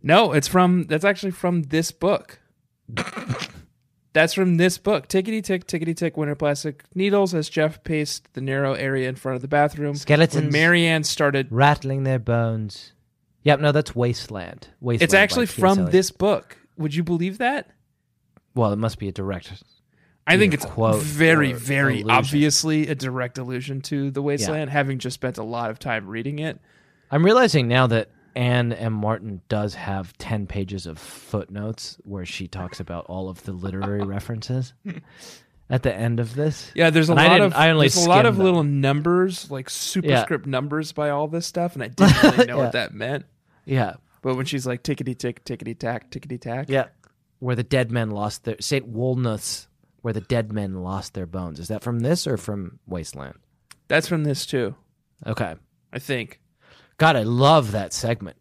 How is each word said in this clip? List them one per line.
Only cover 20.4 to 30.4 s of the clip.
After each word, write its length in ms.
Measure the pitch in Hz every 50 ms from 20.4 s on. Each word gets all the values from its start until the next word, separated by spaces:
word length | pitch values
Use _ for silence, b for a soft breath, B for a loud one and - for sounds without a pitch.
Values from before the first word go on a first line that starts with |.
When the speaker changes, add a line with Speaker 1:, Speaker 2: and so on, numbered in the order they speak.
| 214 190 151
Speaker 2:
either 100 | 135 -
Speaker 1:
it's 80 | -
Speaker 2:
quote 300 | - 113 110 110 110 107
Speaker 1:
very, 520 | - 151 147 147 160 160 160 156 147 135 120
Speaker 2:
or 20 |
Speaker 1:
very 460 | 120 117 131 139 139 139 135 131 120
Speaker 2:
allusion. 100 | 104 110
Speaker 1:
obviously 760 | 120 131 131 135 143 147 147 151 147 - - 160 156 156 151 -
a 40 | 151
direct 440 | 127 131 131 127 127 123 123 _ 135
allusion 420 | 127 123 127 123 131 139 135 135
to 300 | 135 - 151 139 139 139
The 100 | 131 139
Speaker 2:
Yeah. 40 | 139
Speaker 1:
Wasteland, 420 | 147 143 143 - - 156 156 151 131
having 300 | 143 147 139 135 135 127
just 160 | - 123 123
spent 240 | - - 127 - -
a 40 | 110
lot 280 | 110 117 120 117 110
of 80 | 110 -
time 280 | - 143 117 110 101
reading 300 | 95 107 113 117 139 147
it. 220 | 147 156 160 139 - b b b b b b b b b b 139
Speaker 2:
I'm 100 | 147 165
realizing 440 | 196 220 254 254 214 - 151 123
now 200 | 117 120 127 127
that 220 | 120 117 113 104 - _ _ _ _ _
Anne 380 | 123 123 123 123 123 120 117 117
M. 200 | 87 113 113 110
Martin 480 | 107 104 107 110 98 95 110 98 90 _
does 280 | _ 110 104 107 104 92
have 420 | - - - 98 98 92 87 -
ten 300 | _ - - 113 107